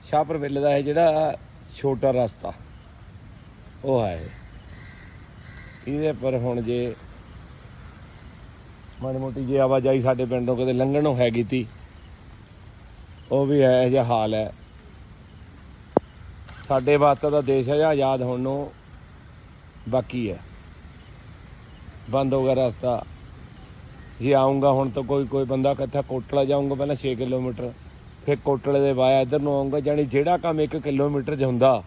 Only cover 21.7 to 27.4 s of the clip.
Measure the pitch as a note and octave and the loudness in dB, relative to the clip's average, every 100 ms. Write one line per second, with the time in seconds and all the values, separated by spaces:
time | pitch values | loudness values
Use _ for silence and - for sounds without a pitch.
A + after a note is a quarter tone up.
21.7 | - - - - C3 C3+ C3+ C3 C3 B2+ | -20 -20 -18 -2 0 2 2 2 2 2
22.7 | A2 B2+ A#2 - - - - - - - | 0 -2 -2 -6 -16 -18 -18 -20 -20 -20
23.7 | - - - - - A#2 C#3 C3+ C#3 C#3 | -20 -20 -18 -18 -4 2 4 4 4 4
24.7 | C3+ C3+ B2+ B2+ C#3 B2+ C3+ C3 C3+ C3+ | 4 2 -2 -2 -2 0 -2 0 0 0
25.7 | C#3 C3 C#3+ C3 C3 A2 C#3+ C3+ C#3+ C#3 | 0 -2 -4 -4 -6 -2 0 2 2 0
26.7 | C3+ C#3+ C#3 C3+ A#2 B2+ B2+ | -2 -2 -2 -4 -2 -2 -2